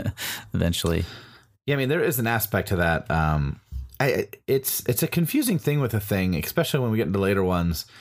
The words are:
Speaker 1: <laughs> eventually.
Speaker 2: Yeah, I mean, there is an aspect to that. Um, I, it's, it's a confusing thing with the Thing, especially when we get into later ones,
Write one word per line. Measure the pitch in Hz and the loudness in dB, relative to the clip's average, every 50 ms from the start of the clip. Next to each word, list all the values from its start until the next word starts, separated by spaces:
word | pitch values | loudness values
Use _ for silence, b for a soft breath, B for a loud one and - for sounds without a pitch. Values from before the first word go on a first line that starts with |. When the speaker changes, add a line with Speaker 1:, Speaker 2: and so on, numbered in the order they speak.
| - - - | -4 -4 -6
Speaker 1:
<laughs> | - - - - - - - - | -6 -8 -8 -8 -10 -10 -6 -2
eventually. | 90 87 85 82 - - 85 82 85 85 B B B B B B B B B _ _ _ | 0 0 0 0 0 0 0 0 0 -2 B B B B B B B B B _ _ _
Speaker 2:
Yeah, | - 143 | -2 -2
I | 139 | 0
mean, | 135 127 | 0 0
there | 151 175 113 | 0 0 0
is | 147 139 120 | 0 0 0
an | 117 | 0
aspect | 113 117 110 104 - - 98 92 - | 0 0 0 0 0 0 -2 0 0
to | 101 | 0
that. | 87 87 85 82 73 - - | 2 4 2 2 2 0 0
Um, | - 80 78 78 78 76 71 69 - - - _ - - - - - - | 0 2 2 2 2 2 0 -2 -4 -8 -12 _ -10 -10 -10 -10 -4 -2
I, | 135 139 - - - - - - _ | 0 0 0 0 -2 -4 -8 -12 _
it's, | - 135 135 - - - - - | 0 0 0 0 -2 -6 -4 -2
it's | - 123 - 170 | -2 0 0 -2
a | 160 | 0
confusing | - 170 170 151 - 294 285 240 202 156 | 0 0 0 2 0 0 0 0 0 0
thing | - 151 147 147 | 0 0 0 0
with | 135 110 113 | 0 0 0
the | 107 | -2
Thing, | 101 - 104 95 92 92 87 | 0 0 0 0 2 0 0
especially | 73 - - - - 165 - - 143 | -2 -2 -2 -2 -2 0 0 0 0
when | 127 117 | 2 2
we | 110 110 | 2 2
get | 117 | 0
into | - 95 101 | 0 2 2
later | 98 95 101 98 95 | 2 2 2 2 2
ones, | 92 92 87 87 85 85 - - B B B | 2 2 2 2 2 0 -2 -4 B B B